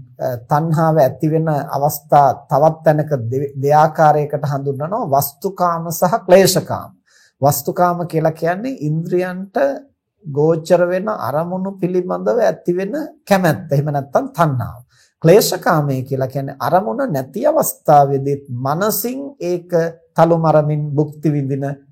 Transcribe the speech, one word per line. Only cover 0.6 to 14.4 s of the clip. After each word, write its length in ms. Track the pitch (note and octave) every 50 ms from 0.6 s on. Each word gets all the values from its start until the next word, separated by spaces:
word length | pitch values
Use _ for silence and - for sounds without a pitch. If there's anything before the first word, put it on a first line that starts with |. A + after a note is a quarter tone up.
| E3 E3 D3+ E3+ D#3+ D#3+ D#3
ඇති 340 | D#3 C3 B2+ - - D#3+ D#3
වෙන 160 | D#3+ D#3+ D#3+
අවස්ථා 800 | D#3+ D3+ C#3 - - - C#3 C#3 D3+ - - _ - D#3 D3 C#3+ C3 - - - -
තවත් 340 | D3 C3+ D3+ D#3+ D#3+ - -
තැනක 280 | D#3+ D3+ D3+ D3 - C#3+ B2 A2+ A#2
දෙ-, 240 | C3 C#3 D3 C#3 -
දෙආකාරයකට 880 | C3+ C#3 C#3+ D3 D3+ D#3 D#3 D#3 E3+ D#3 D3+ D3 D3+ D3 D3 D3+ C3+ C#3+
හඳුන්වනවා, 640 | C#3 D3 C#3 C#3 C#3+ C3 B2+ D3+ E3+ G#3 B3 A3+ D3
වස්තුකාම 800 | C3+ C#3+ C#3+ - - - - F#3+ F#3+ - F3+ F3 E3 E3 E3 F3
සහ 220 | E3 - F#3 E3 - - -
ක්ලේශකාම. 640 | F3+ F3+ F#3+ F#3 - - D#3+ - - A2 F#2 D2+ - - _ _ _ _ _ _ _ _ -
වස්තුකාම 680 | C3+ C#3+ C#3+ - - F#3+ F3 F3 F3+ F3 F3 F3 E3+
කියලා 240 | E3+ D#3+ D#3+ D#3+ D#3+
කියන්නේ 460 | D#3+ - E3 E3 F3+ G3 A#3 C4+ C4 -
ඉන්ද්‍රියන්ට 760 | D3 D3+ D#3 E3 E3+ F3+ F3+ F3+ F3+ F#3 F3+ F#3 G3 - - B3+ C4+ C#4 C4+ - - _ _ _ _ _ _ _ -
ගෝචර 560 | D3+ C3 C#3+ D3+ D#3+ E3+ D#3+ D#3+ - F3+ F3 F3+
වෙන 200 | F3 F3+ F#3+ G3+ G#3+
අරමුණු 600 | G#3+ - - A#2+ C#3 D#3 E3+ F3 F#3 F#3 F#3 G3
පිළිබඳව 680 | G3+ F#3+ F3+ F3 F#3 F3+ F3+ F#3 F3+ F3+ F#3 G#3 A3+ A3+
ඇති 380 | G#3+ F#3 D#3+ - - F3 F3
වෙන 160 | F3+ G3 G3+ C4+ D#4 C#4+ - - _ _ -
කැමැත්ත. 420 | G3 F#3 F#3 D#3 B2+ - - -
එහෙම 140 | C#3 C#3+ D3
නැත්නම් 420 | D3+ C#3+ C#3 C3 - - A#3+ C4+
තණ්හාව. 540 | C4 - -